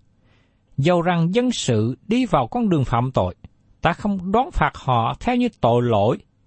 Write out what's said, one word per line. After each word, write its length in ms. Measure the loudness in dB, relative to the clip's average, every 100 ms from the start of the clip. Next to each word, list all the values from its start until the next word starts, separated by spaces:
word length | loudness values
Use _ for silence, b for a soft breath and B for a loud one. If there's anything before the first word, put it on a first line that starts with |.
| _ _ _ _ _ _ _ -2
"Dầu 240 | 2 2
rằng 320 | 2 0 0
dân 180 | 0 -2
sự 460 | -2 0 0 0 -4 -2
đi 180 | -2 0
vào 220 | 0 0
con 220 | -2 0
đường 160 | 0 0
phạm 260 | 0 0
tội, 240 | 0 -2 -4 -18 _ _ _
ta 120 | -4
không 380 | -2 -4 -4 0
đón 200 | 0 0
phạt 200 | 0 -2 -2
họ 400 | -2 0 0 -4
theo 160 | -2 0
như 140 | -2 0
tội 200 | 2 2
lỗi 340 | 2 2 2 0 -6 _